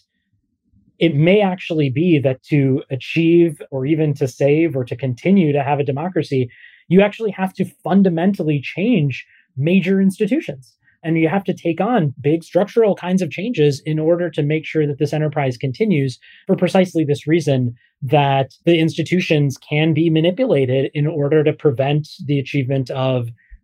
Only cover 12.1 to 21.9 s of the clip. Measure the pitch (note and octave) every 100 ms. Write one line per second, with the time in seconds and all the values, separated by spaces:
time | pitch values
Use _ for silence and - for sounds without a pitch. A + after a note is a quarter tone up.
12.1 | C3 C#3+ E3 - E3+ G3+ - A3 F3 F3
13.1 | F#3+ F3 - A3 G3 D3 C3+ D#3 D#3 D#3
14.1 | F3 F3 D#3 D3 D#3 D3+ D#3+ D3 C#3 D3
15.1 | D3+ D3+ D3+ C3+ A#2+ C#3 B2 A3 D#3 C3+
16.1 | - - - - F#3+ F3 F#3+ F#3 E3 C#3+
17.1 | D3 C#3+ E3+ C#3+ C3+ B2 A#2+ _ - C3
18.1 | D3+ C#3 C3+ C3+ _ - E3+ D#3+ D#3 D#3
19.1 | F3+ F3+ D#3 C#3+ - - D3+ D#3+ D3+ E3
20.1 | D#3+ E3 F3+ B3+ C#3+ C3 C3+ C3+ D3+ D3
21.1 | E3 C#3+ D#3 C#3+ A2 D3+ A#2+ C3+